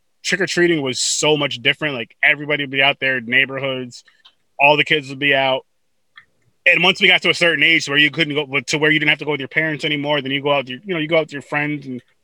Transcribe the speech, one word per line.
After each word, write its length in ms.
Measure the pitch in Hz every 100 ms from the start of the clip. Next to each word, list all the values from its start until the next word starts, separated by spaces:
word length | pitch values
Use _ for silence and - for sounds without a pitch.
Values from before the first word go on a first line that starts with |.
| _ _
Trick-or-treating 580 | - 180 175 - 175 165
was 180 | 135 123
so 360 | - - 151 151
much 220 | 143 131
different. 340 | 127 143 151 131
Like, 200 | 113 -
everybody 400 | 143 147 147 147
would 60 | 139
be 100 | 135
out 180 | 139 143
there, 200 | 135 131
neighborhoods, 840 | 113 131 131 135 135 131 127 - _ _ _ _ _ -
all 180 | 143 151
the 60 | 151
kids 240 | 156 135
would 80 | 135
be 160 | 143
out. 320 | 135 135 131 - _ _ _ _ - _ _ _ _ 180
And 160 | 165
once 180 | 175 185
we 60 | 196
got 160 | 175
to 80 | 180
a 20 |
certain 300 | - 175 151
age 260 | 156 165 143
where 80 | 143
you 140 | 151
couldn't 240 | 135 156 143
go, 240 | 139 139
to 180 | 123 151
where 140 | 156
you 80 | 151
didn't 100 | 151
have 80 | 147
to 80 | 147
go 60 |
with 80 | 143
your 60 | 131
parents 360 | 160 160 147
anymore, 380 | 156 147 143 147
then 100 | 131
you 80 | 139
go 120 | 143
out, 140 | 143 127
with 40 |
your, 100 | 127 202
you 80 |
know, 60 | 170
you 80 | 151
go 100 | 160
out 40 |
with 120 | 156
your 80 | 143
friends 460 | - 147 147 147 139
and 120 | 123 _ _